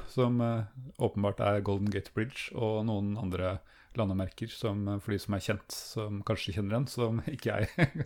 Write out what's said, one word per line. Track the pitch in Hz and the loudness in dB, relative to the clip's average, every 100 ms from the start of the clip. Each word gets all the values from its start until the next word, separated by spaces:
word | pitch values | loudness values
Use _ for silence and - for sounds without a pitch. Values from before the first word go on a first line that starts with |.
| - | 0
som, | - 123 120 | 2 4 4
eh, | 117 113 107 131 127 - | 2 2 -2 -6 -12 -2
åpenbart | 117 - 101 92 | 0 2 0 2
er | 101 104 | 2 4
Golden | 101 101 101 | 2 2 2
Gate | 98 - | 0 -4
Bridge, | - 117 - - | -4 -4 -4 -8
og | - 110 110 110 | -2 0 2 2
noen | 104 101 104 | 0 0 -2
andre | 95 90 92 98 - - - - | -2 0 0 -2 -6 -20 -10 -2
landemerker | 104 95 95 - 113 | 0 2 0 -4 -8
som, | - 113 101 101 | -4 -2 0 0
eh, | 101 | -2
for | - | 0
de | 101 | -2
som | - | 0
er | 98 | -2
kjent, | - 104 - | 0 -2 -4
som | - - - 107 101 | -10 -8 -6 -4 -4
kanskje | - 110 - | -2 -2 -2
kjenner | 98 101 113 | -2 0 0
den, | 139 | 0
som | - 117 113 | 0 0 0
<laughs> | - | -2
ikke | 131 - 104 | -2 0 2
jeg | 113 - 165 160 | 0 4 2 2